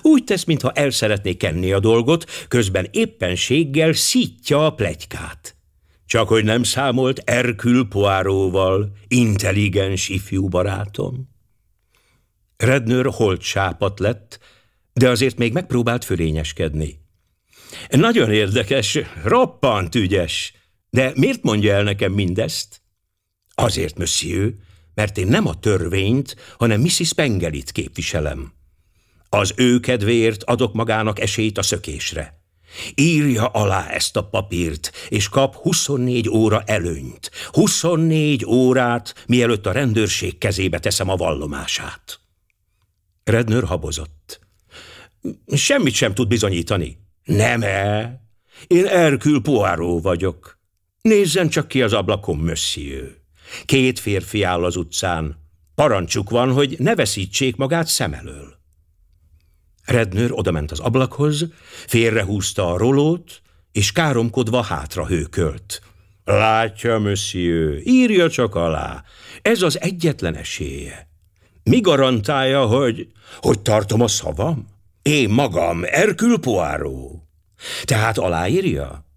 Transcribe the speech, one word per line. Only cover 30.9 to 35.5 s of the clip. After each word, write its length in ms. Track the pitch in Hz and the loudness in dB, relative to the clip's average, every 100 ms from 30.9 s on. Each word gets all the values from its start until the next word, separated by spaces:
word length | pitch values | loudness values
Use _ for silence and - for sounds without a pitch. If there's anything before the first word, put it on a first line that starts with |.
| 110 110 104 | 0 0 -2
esélyt 380 | 110 - 110 101 | -4 -2 -2 -2
a 60 | |
szökésre. 800 | - - - 73 - - - - _ _ _ - - - | -4 -4 -6 -10 -8 -8 -10 -14 _ _ _ -16 -6 0
Írja 500 | 160 156 147 117 123 | 2 4 2 2 0
alá 420 | 107 101 95 - | 0 0 0 -2
ezt 280 | - - 110 | -4 -4 -4
a 120 | 101 | -4
papírt, 640 | 101 101 87 82 76 - - - | -4 -4 -4 -4 -4 -10 -12 -4
és 200 | 107 101 | -2 0
kap 260 | 135 135 | 0 0